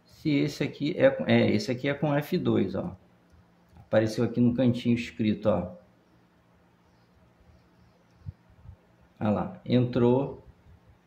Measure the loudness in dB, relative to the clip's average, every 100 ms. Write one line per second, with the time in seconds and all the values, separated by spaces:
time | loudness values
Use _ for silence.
0 | _ -8 -2 0 0 -4 -6 -4 -6 2
1 | 2 4 2 2 4 0 -2 -4 -4 -2
2 | -2 -2 -2 -2 0 0 0 -4 -8 -12
3 | _ _ _ _ _ _ _ -20 -2 0
4 | 0 0 -2 2 2 4 2 2 0 0
5 | -2 -2 -2 0 0 0 -2 -12 -20 _
6 | _ _ _ _ _ _ _ _ _ _
7 | _ _ _ _ _ -20 _ _ _ _
8 | _ _ -18 -18 _ _ -20 -20 _ _
9 | _ -4 -2 0 -4 -10 0 0 2 2
10 | 2 2 0 -8 -20 -20 _ -20 _ _